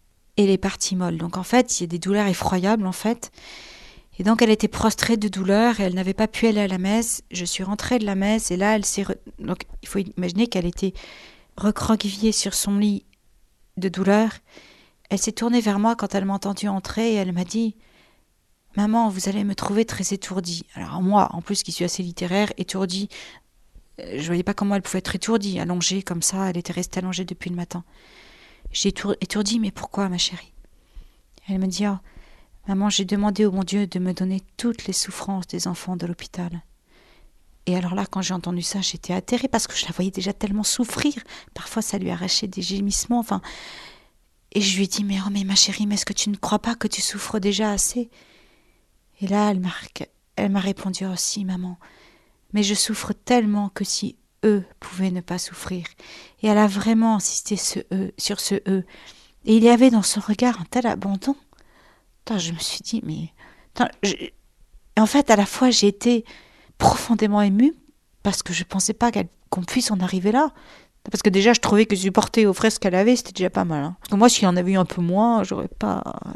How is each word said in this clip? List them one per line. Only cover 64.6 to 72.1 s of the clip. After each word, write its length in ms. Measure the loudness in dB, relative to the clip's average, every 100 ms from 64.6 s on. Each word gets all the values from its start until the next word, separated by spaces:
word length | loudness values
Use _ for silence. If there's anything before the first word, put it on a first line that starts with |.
| _ -20 _ 2
en 80 | 4
fait, 240 | 6 6
à 60 | 6
la 100 | 4
fois, 240 | 4 4
j'ai 160 | 6 4
été 380 | 4 2 2 0 -12 -20 _ _ 0
profondément 640 | 2 2 0 2 2 4
émue 340 | 4 6 4 2 _ _ _ _
parce 180 | -2 -2
que 100 | -2
je 120 | -4
pensais 280 | -4 -2 -2
pas 200 | 0 0
qu'elle, 160 | 0 -4 _ _
qu'on 120 | -6
puisse 300 | -2 0 0
en 80 | 0
arriver 320 | 0 0 2
là. 200 | 4 2 0 -18 -20 -20 _
Parce 180 | -8 0
que 80 | 4
déjà, 220 | 6 6
je 80 | 6
trouvais 260 | 6 6 6
que 80 |
supporter 500 | 4 2